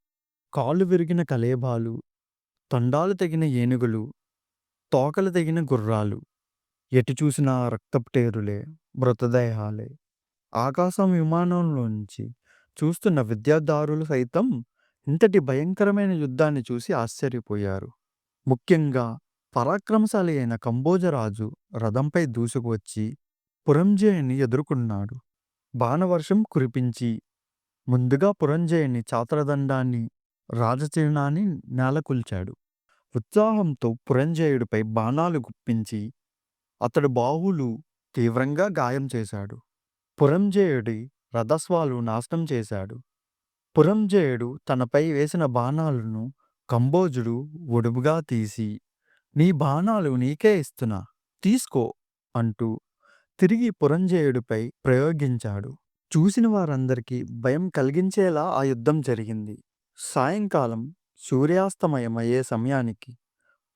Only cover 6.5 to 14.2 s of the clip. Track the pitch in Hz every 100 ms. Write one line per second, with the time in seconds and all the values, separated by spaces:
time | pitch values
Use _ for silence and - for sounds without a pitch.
6.5 | _ _ _ - 127 117 131 151 143 139
7.5 | 127 120 113 - 131 - 131 117 107 104
8.5 | 101 147 160 _ 131 123 113 120 123 120
9.5 | 110 104 107 117 139 _ _ _ _ _
10.5 | 113 131 139 180 202 190 175 156 170 180
11.5 | 175 170 139 117 107 101 - 110 - _
12.5 | _ _ - 151 170 214 151 110 107 131
13.5 | 160 151 151 151 156 156 131